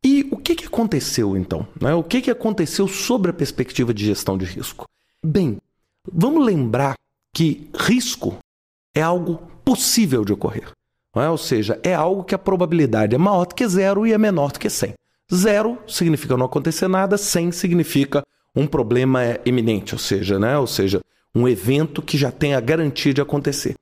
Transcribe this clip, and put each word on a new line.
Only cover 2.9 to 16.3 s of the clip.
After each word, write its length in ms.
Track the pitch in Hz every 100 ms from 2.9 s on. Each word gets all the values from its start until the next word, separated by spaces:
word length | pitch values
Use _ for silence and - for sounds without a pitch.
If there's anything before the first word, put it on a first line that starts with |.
| - - 240 180
a 20 |
perspectiva 580 | - 143 - 127 - 120
de 140 | 107 104
gestão 320 | 98 - 95
de 80 | 92
risco? 400 | - - - - _ _ _
Bem, 360 | 160 151 165 104 _ _ _ _ -
vamos 320 | 165 214 320
lembrar 520 | 254 175 120 117 139 135 _ _ _
que 340 | - 160 - - -
risco 640 | - 247 - - - 95 - _ _ _ _ -
é 60 |
algo 400 | 160 180 170 165 - -
possível 600 | - 240 - - 202 131
de 80 | 101
ocorrer, 380 | 101 - 110 - - _ _ _
não 80 | -
é? 80 | 147
Ou 80 | 160
seja, 440 | - 117 104 -
é 100 | -
algo 300 | 180 160 196
que 100 | 185
a 60 | 190
probabilidade 760 | - 185 175 170 139 110 107
é 60 | 123
maior 260 | 190 196
do 80 | 180
que 140 | - 240
zero 400 | 185 190 202 226
e 60 |
é 60 | 214
menor 340 | 220 180 143
do 80 | -
que 100 | 208
cem. 240 | - 101 - _ _ _
Zero 420 | 180 208 208 220 247 -
significa 480 | - 165 151 -